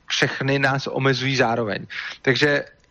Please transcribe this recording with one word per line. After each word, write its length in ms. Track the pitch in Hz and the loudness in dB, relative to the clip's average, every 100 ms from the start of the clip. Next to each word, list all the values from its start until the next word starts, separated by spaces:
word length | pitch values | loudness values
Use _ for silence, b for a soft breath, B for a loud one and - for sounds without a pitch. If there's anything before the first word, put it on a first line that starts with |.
| - | -6
všechny 520 | - 143 - 135 139 | -2 0 0 0 2
nás 280 | 139 139 - | 2 0 -2
omezují 500 | - 135 123 131 131 | 0 2 2 0 2
zároveň. 500 | 117 117 110 95 - B B B | 2 2 -2 -4 -8 B B B
Takže 420 | - - 147 143 - _ _ | 0 2 2 2 -2 _ _